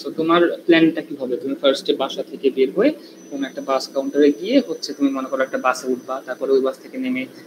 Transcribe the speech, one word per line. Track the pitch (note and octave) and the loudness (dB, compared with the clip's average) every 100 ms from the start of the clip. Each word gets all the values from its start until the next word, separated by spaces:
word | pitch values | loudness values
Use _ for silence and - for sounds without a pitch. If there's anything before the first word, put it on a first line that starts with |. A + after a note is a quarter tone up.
So | C#3+ | -4
তোমার | - D#3+ E3+ E3+ - - | -4 2 4 4 0 2
প্ল্যানটা | E3 D#3+ D#3+ | 6 6 2
কি | D3+ C#3+ | -8 -8
হবে? | B2+ A#2+ | -6 -4
তুমি | C3+ C3+ | -4 0
ফার্স্টে | C#3 B2 - | 0 0 0
বাসা | - C3 - | -2 -2 -4
থেকে | - - G3+ | -10 -2 -2
বের | G3 F#3+ | 2 0
হয়ে | F3+ C#4 D#4+ - - - | 2 0 0 -12 -20 -14
কোনো | C#3 C3+ | -10 -8
একটা | C#3 | -8
bus | C3+ C3 - | -2 -2 -2
কাউন্টারে | C#3 C#3 C#3+ D3 | -6 -2 4 4
গিয়ে | D3+ G3 C4+ - | 4 2 0 0
হচ্ছে | D#3 - | -8 -8
তুমি | C#3+ C#3 | -2 0
মনে | C3+ C3 | 0 -4
করো | C3+ | -2
একটা | C3 C3 | -2 0
বাসে | C3 B2+ B2+ | 0 0 -2
উঠবা, | B2+ - C3 C3 | -4 -4 -8 -8
তারপরে | B2 C3+ | -6 2
ওই | C3+ | 2
bus | C3 C3 | 2 -4
থেকে | - C3 | -12 -6
নেমে | B2+ B2+ C3 - | -4 -4 -6 -14